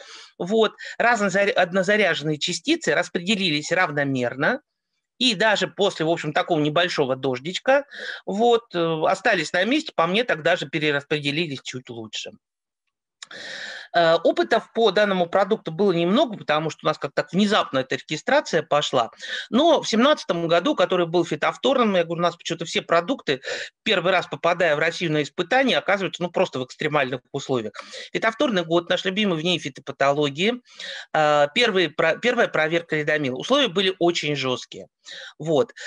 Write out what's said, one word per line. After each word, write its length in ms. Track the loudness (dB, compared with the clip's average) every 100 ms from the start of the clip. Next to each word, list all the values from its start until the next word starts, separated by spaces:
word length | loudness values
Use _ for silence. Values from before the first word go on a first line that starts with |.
| -20 -20 -16 -10
Вот. 340 | -2 2 2 0 -10 0
Разнозаря-, 540 | 2 2 2 2 2
однозаряженные 840 | 2 0 0 2 2 2 0 -2 -4
частицы 560 | -4 -4 -2 -2 0
распределились 800 | 0 0 -4 -2 0 0 -2 -2
равномерно. 880 | 0 0 0 -2 0 -2 -2 -2 -2 _ _ _ _ _ -4
И 160 | -2
даже 340 | 2 2 2 -2
после, 380 | 0 -2 0 -2
в 40 |
общем, 220 | -2 -2
такого 280 | -2 0 0
небольшого 560 | 0 0 0 0 -2 -2
дождичка, 680 | -2 -4 -6 -4 2 2 0 -10 -12 -10 -6
вот, 480 | 0 2 2 0
э, 280 | -2 -2 0 0
остались 460 | 0 2 0 0
на 120 | 0
месте, 280 | 0 0 -2 -2
по 100 | 0
мне, 180 | 0
так 180 | 0 0
даже 240 | 0 0 -2
перераспределились 920 | -2 0 -2 -2 -4 -2 -4 -4 -8
чуть 280 | -10 -12 -12
лучше. 420 | -14 -12 -12 -14 -18 _ _ _ _ _ _ _ _ -20 -18 -14 -14 -14 -14 -4
Э, 200 | 2 4 4
опытов 500 | 4 2 2 0 0
по 200 | 2 2
данному 340 | 4 2 2 0
продукту 460 | 0 0 -2 -4
было 200 | 0 2
немного, 440 | 2 2 2 0 -2
потому 320 | -2 -2 -2
что 100 | -4
у 20 | -4
нас 120 | -4
как-то 240 | -4 -4
так 100 | -2
внезапно 460 | 0 2 2 0 -2
эта 160 | -2 -6
регистрация 640 | -6 -8 0 0 2 -2
пошла. 480 | 0 0 2 0 0 -4 -10 -10 -2
Но 320 | 2 4 4
в 60 | 2
семнадцатом 600 | 2 4 2 -2 -4 2
году, 260 | 2 2 2
который 300 | 2 2 2
был 180 | 0
фитофторным, 720 | 0 -2 -2 0 2 4 4 2
я 80 |
говорю, 160 | 0 0
у 20 |
нас 140 | 0 -2
почему-то 280 | -6 -8 -6
все 160 | -6
продукты, 580 | 0 2 2 -2 -2 -4 -4 -10 -10 -8
первый 300 | -2 0 2
раз 140 | 2 0
попадая 480 | -2 0 2 2 2
в 20 |
Россию 340 | 0 -2 -2
на 100 | 0
испытания, 540 | -2 -4 0 2 2 2
оказываются, 440 | 2 0 -2 -4
ну, 80 | -4
просто 300 | 0 -2 -2
в 40 |
экстремальных 560 | -8 -6 -2 0 -2 -4 -8
условиях. 400 | -10 -4 -2 -4 -10 -18 -18 -8
Фитофторный 520 | -4 -2 0 0 0
год, 240 | 0 0 0
наш 140 | -2
любимый 340 | -2 -2 -2 0
в 60 |
ней 140 | -2 -2
фитопатологии, 1000 | -4 -12 -10 0 0 2 0 0 -2 -2 -8 -18 -14 -14 -4
э, 320 | 0 4 4 4
первые 360 | 2 2 2 0
про-, 260 | 0 0 0
первая 320 | 0 2 2
проверка 480 | 2 0 0 -2 -2
ридомила. 400 | 0 0 -2 -4
Условия 320 | 0 0 2
были 260 | 0 0 2
очень 380 | 0 0 -2 -2
жёсткие. 520 | -2 -4 -6 -16 -18 _ -20 -18 -16 -8
Вот. 340 | 0 2 2 -4